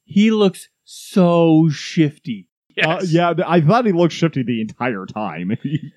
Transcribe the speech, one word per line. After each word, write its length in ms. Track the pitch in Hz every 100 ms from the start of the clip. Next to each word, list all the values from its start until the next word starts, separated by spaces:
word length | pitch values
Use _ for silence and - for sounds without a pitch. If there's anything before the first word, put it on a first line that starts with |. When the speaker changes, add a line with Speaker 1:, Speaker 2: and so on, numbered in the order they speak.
Speaker 1:
he 260 | _ 196 214
looks 380 | 220 202 - - _
so 840 | _ - - - 175 170 165 156 160
shifty. 800 | 143 - - 151 - - 110 90 _ _ -
Speaker 2:
Yes. 100 | 160
Speaker 3:
Uh, 200 | 175 190
yeah, 260 | 160 175
th-, 120 | 165 180
I 140 | 175
thought 240 | 151 220
he 80 | 240
looked 220 | 170 170
shifty 280 | - 165 143
the 180 | 120 120
entire 420 | 110 - 120 104 95
time. 520 | 107 107 78 90 117
<laughs> 40 | 147 151 147